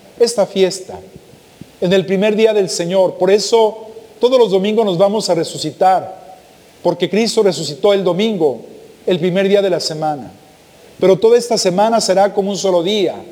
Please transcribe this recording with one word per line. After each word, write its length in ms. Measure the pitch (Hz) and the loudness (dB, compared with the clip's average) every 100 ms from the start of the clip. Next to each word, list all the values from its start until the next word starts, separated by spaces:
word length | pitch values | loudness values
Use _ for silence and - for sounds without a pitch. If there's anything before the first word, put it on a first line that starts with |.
| - - | -20 -2
esta 260 | 240 214 185 | 0 0 -2
fiesta 540 | 190 185 - - 180 - - - - - - - - | 0 0 -2 -12 -16 -18 -20 -20 -20 -20 -20 -20 -4
en 120 | 180 | 2
el 120 | 196 185 | 2 2
primer 300 | 190 214 208 | 0 0 2
día 180 | 220 | 2
del 160 | 214 190 | 2 -2
Señor. 460 | - 170 190 180 - | -4 -2 0 0 0
Por 160 | 185 | 2
eso, 560 | 208 - 226 214 208 - - - - | 2 2 2 2 -2 -16 -20 -20 -2
todos 180 | 240 262 | 0 2
los 140 | 220 | 2
domingos 340 | 190 202 214 214 | 2 0 0 0
nos 140 | 175 | 0
vamos 300 | 196 214 185 | 0 0 -2
a 40 | 170 | -2
resucitar, 1000 | 156 143 156 131 185 180 135 - - - - - - - | -4 -6 -10 0 2 2 -2 -14 -20 -20 -20 -20 -20 -4
porque 260 | 175 170 180 | -4 -2 -2
Cristo 320 | 202 226 226 | -2 0 0
resucitó 500 | 202 151 147 143 202 | 0 0 -8 -2 0
el 120 | 202 | 2
domingo, 560 | 185 175 226 196 151 117 - - - - - | 0 0 -2 0 -2 -2 -12 -20 -20 -10 -4
el 100 | 180 | -2
primer 280 | 180 180 196 | 0 0 2
día 160 | 202 | 2
de 60 | 196 | 2
la 80 | 165 | -2
semana. 520 | - 156 156 147 107 - - - _ - - - | -4 -4 -4 -4 -10 -20 -20 -20 _ -20 -20 0
Pero 180 | 185 190 | 2 4
toda 200 | 226 240 | 4 2
esta 200 | 233 220 | 2 -2
semana 440 | 185 175 220 226 | 0 0 0 0
será 320 | - 185 202 | 0 2 2
como 160 | 196 196 | 0 -4
un 80 | 185 | -4
solo 260 | 190 175 | 0 0
día, 320 | 170 214 170 - - | 0 -2 -2 -4 -16